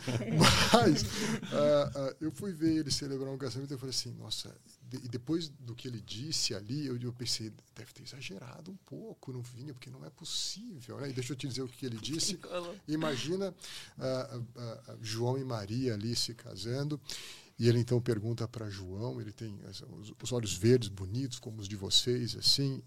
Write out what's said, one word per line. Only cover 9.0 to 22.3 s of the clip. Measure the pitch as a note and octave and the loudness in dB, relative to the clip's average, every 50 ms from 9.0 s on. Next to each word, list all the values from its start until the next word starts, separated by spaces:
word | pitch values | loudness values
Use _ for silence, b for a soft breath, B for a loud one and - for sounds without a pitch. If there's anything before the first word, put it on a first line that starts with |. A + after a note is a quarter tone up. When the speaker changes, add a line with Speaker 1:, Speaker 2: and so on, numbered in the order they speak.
| A3 A3+ E3+ - - C3+ B2+ | -12 -12 -14 -14 -12 -10 -10
Speaker 1:
no | B2 | -10
vinho, | A#2+ B2 B2 A#2 C3 D3+ B2+ | -10 -10 -12 -12 -12 -12 -12
porque | B2 - C3 | -14 -14 -16
não | B2+ C3 D3+ | -16 -14 -14
é | D#3 | -16
possível, | - - E3 - - - - - - F#3 A#3 B3 F#3 C3 A#2+ A2+ G#2+ A2 | -16 -12 -10 -6 -4 -4 -4 -4 -6 -8 -10 -12 -12 -12 -12 -10 -8 -8
né? | C#3 C#3+ | -6 -6
E | B2 | -4
deixa | B2+ B2 B2+ D3 | -4 -4 -4 -4
eu | |
te | - - | -4 -4
dizer | C#3 A2+ B2+ C3 | -4 -4 -4 -6
o | |
que | B2 - - C3+ | -6 -8 -6 -6
ele | B2 A#2 | -6 -6
disse. | A2 G2+ B2 D3+ D#3+ - G3 F#3 | -4 -4 -4 -2 0 0 0 -2
Speaker 2:
Tricolor. | - - - F3+ F3+ F3 F3 - - - | -4 -6 -6 -6 -6 -6 -6 -10 -10 -6
Speaker 1:
Imagina, | D3 D3+ D#3 D#3+ D#3 C#3 A#2 B2 D3+ F3+ F#3+ G3 F#3 F3+ B B B B B B B B | -2 0 0 2 0 0 0 0 0 0 0 0 -2 -4 B B B B B B B B
ah, | B C3 C3 C3 C3 B2 A#2+ B2+ B2 A#2 - - | B -2 -2 -2 -2 -4 -4 -6 -8 -8 -8 -10
ah, | B2 A#2+ A2+ A2 A2+ - - | -10 -10 -10 -10 -10 -14 -16
ah, | A2+ A#2 | -14 -10
João | A#2 G#2+ A2 A2+ A#2+ B2 C3 C3+ | -6 -4 -2 0 2 2 2 2
e | C3 | 0
Maria | B2+ A#2 G#2+ G2+ G2 A2+ B2+ C3 B2 A2 | -2 -2 -4 -2 -2 0 2 2 2 2
ali | G#2 G#2 A#2 A#2+ | 0 0 0 0
se | - - - A#2+ | 0 0 -2 -4
casando, | - - A2+ G#2+ F#2+ G2 A2+ B2 C3+ C#3+ D3 D3+ C#3 - B B B B B B B B B B | -10 -12 -12 -10 -8 -4 -4 -2 -2 -2 -2 -4 -4 -6 B B B B B B B B B B
e | - A2+ A#2+ | 4 6 8
ele | A#2 B2 | 8 8
então | A2+ - B2 A#2+ | 6 4 4 4
pergunta | A#2+ B2 A2+ G#2 G2+ A#2 A#2 A2+ A2+ | 4 2 0 2 0 -2 -2 -2 -4
pra | - - A2+ G#2+ G#2 | -6 -6 -6 -6 -6
João, | G2 G2 F#2 F2+ F#2+ G2+ A2+ B2+ C3 A#2+ | -6 -8 -8 -8 -6 -4 -4 -4 -4 -6
ele | G#2 G#2+ | -8 -10
tem | G#2+ - A2+ A2 G2+ G2+ G2 G2 | -10 -10 -10 -10 -10 -10 -12 -12
as, | F#2+ - | -14 -14
os, | - - A2+ - G#2+ A2 - - | -14 -14 -14 -14 -14 -14 -14 -8
os | - A#2 B2+ | -4 -2 0
olhos | A#2+ A2+ G2 E2+ | 0 0 0 2
verdes, | F2+ G2+ A#2 B2+ B2+ A#2 G2 | 6 8 10 10 10 8 2
bonitos, | F#2+ F#2+ F#2+ F#2 G#2+ B2+ C3+ B2 - - | -6 -6 -6 -4 -2 -2 -2 -4 -6 -8
como | - A#2+ A2 A2 | -10 -10 -8 -8
os | G2+ | -8
de | G2 G#2+ | -6 -6
vocês, | F#2+ G2 - - - - B2+ B2 B2 A#2+ G#2+ | -4 0 4 4 4 6 4 2 2 0 -2